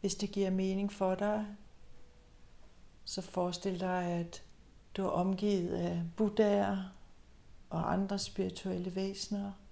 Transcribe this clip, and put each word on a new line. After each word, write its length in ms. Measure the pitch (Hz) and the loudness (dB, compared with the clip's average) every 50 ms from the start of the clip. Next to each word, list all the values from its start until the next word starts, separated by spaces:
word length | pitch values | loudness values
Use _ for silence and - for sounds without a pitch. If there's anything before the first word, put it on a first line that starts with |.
Hvis 140 | - 196 - | 0 0 0
det 180 | - 214 196 202 | 0 -2 -2 2
giver 180 | 202 196 190 | 2 2 2
mening 420 | 190 190 190 190 190 190 202 202 - | 4 2 2 2 2 2 0 -2 0
for 220 | - 196 185 185 | 0 2 2 2
dig, 320 | 185 202 208 214 214 214 202 208 - - - - - - - - - - - - - - - - - - - - - - - - - - - - - - | 2 2 2 2 0 -2 -4 -8 -12 -16 -18 -18 -18 -16 -16 -14 -14 -14 -16 -18 -20 -20 -20 -20 -20 -20 -20 -18 -18 -20 -20 -20 -20 -20 -20 -20 -16 -12
så 180 | - - 190 180 | -8 -6 -6 -6
forestil 580 | - - 185 180 180 175 175 - 202 185 175 | -4 0 0 0 0 0 -2 -2 -2 -2 0
dig, 240 | 185 185 180 180 180 | 0 0 0 2 2
at 380 | 175 170 175 170 170 - - - - - - - - - - - - - | 2 0 0 0 -2 -6 -12 -14 -16 -20 -20 -20 -20 -20 -20 -20 -8 -4
du 80 | - 190 | 0 0
er 60 | 180 | 2
omgivet 640 | - - 180 190 190 185 208 208 202 190 170 175 175 | 2 4 4 4 2 2 4 4 4 4 2 2 0
af 300 | 175 170 175 175 170 170 165 - | 0 0 2 0 0 -2 -2 0
buddhaer 760 | - 220 208 208 220 220 208 202 202 202 196 202 190 190 185 190 - - - - - - - - - - - - - - - | 2 2 2 6 6 6 6 8 6 4 4 2 0 -2 -4 -10 -14 -18 -20 -20 -20 -20 -20 -20 -20 -20 -20 -20 -20 -12 -6
og 220 | - 165 - - 175 | -4 -2 0 2 2
andre 260 | 190 196 190 202 196 | 2 2 0 0 -2
spirituelle 760 | - - - - 190 185 180 - - 190 185 175 180 185 175 | -4 -4 -2 -2 -2 -2 -2 -4 -4 -4 -2 -2 -2 -2 -2
væsener 580 | 190 190 196 196 190 - - 208 202 202 202 196 - - - | -2 -2 -2 -2 -6 -4 -4 -2 -2 -2 -6 -8 -12 -16 -20